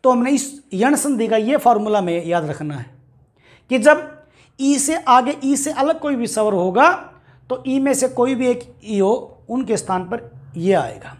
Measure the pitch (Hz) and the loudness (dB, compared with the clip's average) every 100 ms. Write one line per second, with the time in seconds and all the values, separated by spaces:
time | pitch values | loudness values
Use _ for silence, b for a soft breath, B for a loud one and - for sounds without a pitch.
0 | 262 247 254 277 - - _ 185 247 294 | 4 2 2 0 -2 -14 _ 0 2 2
1 | 285 247 220 220 220 294 247 214 214 208 | 0 -2 0 0 0 2 4 2 2 0
2 | 175 170 165 170 151 147 151 139 123 - | 0 -4 -2 -2 -2 -8 -8 -10 -12 -18
3 | _ _ _ b b b _ 254 294 302 | _ _ _ b b b _ 4 6 4
4 | - - b b b - 269 285 285 330 | 0 -18 b b b -2 0 2 0 -2
5 | 285 254 254 294 269 277 311 254 285 320 | 4 4 4 -4 -2 -2 -2 -2 0 0
6 | 294 262 233 220 214 196 180 185 - - | -2 -4 -2 0 0 0 0 4 4 2
7 | - b b b - 254 262 269 269 277 | -10 b b b -12 -8 -4 -2 0 0
8 | 262 247 247 247 254 240 - - 202 202 | -2 0 0 0 -2 -2 -8 -20 -6 0
9 | 196 247 - - - 247 233 202 - 185 | 0 0 -4 -20 -8 -6 -2 -4 -2 -6
10 | 180 233 - - - 170 180 185 117 - | -4 -10 -10 -20 -16 -4 0 0 0 -10
11 | - | -18